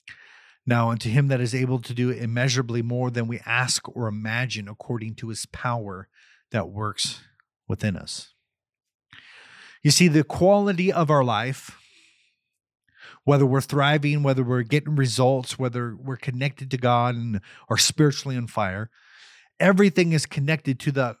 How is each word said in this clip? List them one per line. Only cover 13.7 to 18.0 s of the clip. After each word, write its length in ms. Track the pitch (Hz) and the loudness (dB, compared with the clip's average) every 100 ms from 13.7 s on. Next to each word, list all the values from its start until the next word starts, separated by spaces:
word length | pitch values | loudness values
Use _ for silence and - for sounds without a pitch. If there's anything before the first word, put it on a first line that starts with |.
| 143 143 151 143 147 | 2 2 2 2 0
whether 220 | 139 131 | 2 2
we're 180 | 123 123 | 0 -2
getting 320 | 117 147 147 | 0 -2 0
results, 640 | 147 131 110 127 135 123 - | 0 2 2 2 2 -2 -4
whether 380 | 127 123 120 107 | -4 -4 -6 -8
we're 200 | 135 131 | -10 -8
connected 540 | - 123 139 - 135 | -8 -4 -6 -6 -10
to 80 | 127 | 0
God 380 | 123 120 120 120 | 2 4 2 0
and 240 | 117 101 - - - | -2 -4 -6 -14 -2
are 100 | 110 | 0
spiritually 580 | - - | 2 4